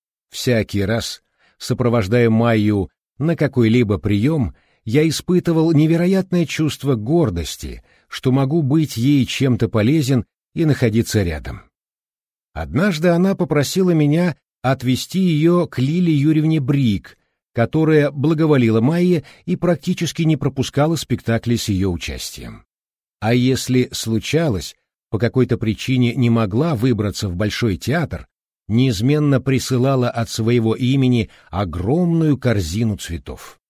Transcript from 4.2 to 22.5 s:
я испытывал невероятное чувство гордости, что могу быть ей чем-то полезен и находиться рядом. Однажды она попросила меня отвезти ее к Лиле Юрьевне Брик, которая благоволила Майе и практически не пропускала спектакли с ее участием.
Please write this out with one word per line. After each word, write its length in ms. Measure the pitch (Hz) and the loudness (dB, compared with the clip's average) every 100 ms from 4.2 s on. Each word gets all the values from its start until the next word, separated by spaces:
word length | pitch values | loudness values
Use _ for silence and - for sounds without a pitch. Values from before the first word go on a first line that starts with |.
| 123 160 101 - _ _ - | 0 0 -2 -6 _ _ -2
я 220 | 123 160 | 2 2
испытывал 680 | 143 - 180 170 160 160 | 0 -2 0 2 2 2
невероятное 720 | 151 156 165 175 190 190 180 165 | 4 2 2 2 0 0 -2 -2
чувство 500 | - 151 - 123 123 | -2 -4 -2 -2 -2
гордости, 880 | 107 165 147 85 76 - 65 58 - _ _ | 0 0 0 -2 -6 -10 -12 -14 -18 _ _
что 240 | - 135 | -6 0
могу 300 | 127 135 165 | 0 2 0
быть 340 | 143 156 156 - | 0 0 0 -2
ей 300 | 123 147 120 | 0 2 0
чем-то 420 | - 135 120 107 | 0 0 0 0
полезен 580 | 113 104 160 131 135 - _ _ - | 0 2 2 2 -2 -2 _ _ -2
и 80 | |
находиться 580 | 160 135 117 107 113 110 | 0 2 2 0 0 0
рядом. 420 | 90 78 - 60 - _ _ _ _ _ _ _ _ | -2 -4 -10 -12 -16 _ _ _ _ _ _ _ _
Однажды 560 | - 78 90 208 156 175 | -10 -6 -2 0 0 2
она 260 | 170 190 190 | 2 2 0
попросила 560 | 170 147 139 180 185 | 0 0 0 0 2
меня 460 | 165 147 151 175 147 _ _ | 4 4 2 0 -2 _ _
отвезти 580 | 127 131 120 127 - 185 | -2 -2 0 -2 -2 -2
ее 480 | 185 151 160 175 170 | 2 2 4 2 0
к 120 | - | -2
Лиле 340 | 131 170 175 | -2 0 2
Юрьевне 480 | 151 143 156 156 156 | 2 2 2 2 0
Брик, 560 | 131 143 127 98 - - _ _ _ | 0 2 2 0 -4 -20 _ _ _
которая 560 | - 113 156 156 156 143 | -4 -2 0 2 4 2
благоволила 720 | 147 143 156 160 143 117 110 | 0 0 2 2 4 4 4
Майе 460 | 120 170 180 175 - - | 2 2 2 0 -2 -12
и 140 | - 180 | -6 -2
практически 640 | 170 170 - 180 156 - | 0 0 -2 -4 -4 -2
не 140 | 160 151 | 0 0
пропускала 580 | 147 131 123 - 151 165 | 0 -2 -4 0 0 -2
спектакли 600 | - 117 - 117 - 117 | -4 -4 -2 -2 0 -2
с 100 | - | -2
ее 240 | 95 98 | -2 -2
участием. 720 | 85 - - - - 123 | -4 -8 -10 -12 -14 -16